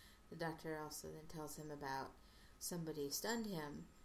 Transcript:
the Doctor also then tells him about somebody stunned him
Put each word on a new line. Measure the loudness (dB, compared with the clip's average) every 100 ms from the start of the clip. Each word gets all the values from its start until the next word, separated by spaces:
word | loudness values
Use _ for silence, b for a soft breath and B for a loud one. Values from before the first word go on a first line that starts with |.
| B B -8
the | 0
Doctor | 2 2 0 0
also | 0 -2 -4
then | -6 -4
tells | -2 -2 -2
him | -4
about | 0 2 2 0 -4 B B B B
somebody | 0 2 2 2 4
stunned | 4 4 4 4
him | 2 0 -2 -8 -12